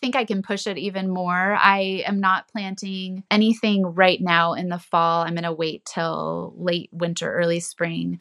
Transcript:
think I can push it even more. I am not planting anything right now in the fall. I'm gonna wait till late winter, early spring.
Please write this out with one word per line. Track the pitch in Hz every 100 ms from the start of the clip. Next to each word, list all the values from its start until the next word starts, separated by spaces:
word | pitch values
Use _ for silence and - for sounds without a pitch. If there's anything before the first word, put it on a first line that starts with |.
think | 254 254
I | 226
can | 196
push | 196 202 214
it | 180
even | 196 190 190
more. | 185 180 180 190
I | 208 196 196 190 190 -
am | 202
not | 196 190 -
planting | 214 196 196 196 190 185 185 -
anything | 208 220 226 220 202 185
right | 170 185 175
now | 180 170 170
in | 165 180
the | 175
fall. | - 175 170 170
I'm | 165 170
gonna | 170
wait | 160 160 - -
till | - 165 156 156 170 175 -
late | 175 175 -
winter, | 165 170 170 170
early | 120 170 170
spring. | - - 170 165 170 175